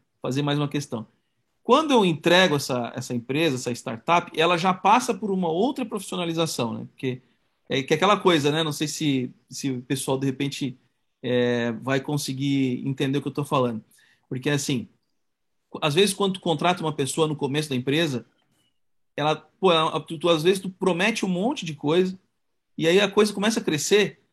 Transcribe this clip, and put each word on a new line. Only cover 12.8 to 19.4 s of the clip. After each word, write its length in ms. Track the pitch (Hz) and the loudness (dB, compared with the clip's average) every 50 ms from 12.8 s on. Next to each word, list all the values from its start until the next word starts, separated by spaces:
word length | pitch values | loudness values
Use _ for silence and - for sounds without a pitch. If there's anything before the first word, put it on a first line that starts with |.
| - 135 | -4 -6
entender 300 | 135 - 147 135 135 143 | -4 -2 -2 -2 -2 -2
o 40 | 143 | -4
que 60 | 143 | -4
eu 40 | - | -6
tô 100 | 151 143 | -6 -4
falando. 400 | - 151 135 127 120 113 110 - _ _ _ _ _ _ _ _ _ | -2 0 0 0 0 -2 -6 -10 _ _ _ _ _ _ _ _ _
Porque, 180 | 135 127 127 147 | -10 -6 -2 0
assim, 400 | 147 139 143 - 143 120 98 - _ _ _ _ _ _ _ _ _ _ _ _ _ _ _ _ - - | 0 0 0 -2 -4 -4 -6 -8 _ _ _ _ _ _ _ _ _ _ _ _ _ _ _ _ -8 -4
às 140 | - 156 139 | -2 0 2
vezes, 180 | 175 202 196 190 | 2 2 2 2
quando 220 | - 196 196 190 | 0 -2 -2 -2
tu 40 | - | -2
contrata 440 | - 175 160 147 165 175 180 180 165 | -2 -2 -2 2 2 0 0 0 -2
uma 100 | 156 147 | -4 -4
pessoa 340 | 147 139 131 - 165 160 156 | -4 -4 -4 -2 0 0 0
no 80 | 151 | 0
começo 320 | 151 151 131 135 156 151 - | -2 -4 -2 -2 -4 -2 -2
da 80 | 135 | -4
empresa, 520 | 123 127 135 139 160 170 151 131 117 - _ _ _ _ _ _ _ _ _ _ _ _ _ _ _ _ _ _ - | -2 -2 0 0 0 0 0 -2 -4 -6 _ _ _ _ _ _ _ _ _ _ _ _ _ _ _ _ _ _ -4
ela, 180 | 147 151 156 151 | -2 -2 -2 -2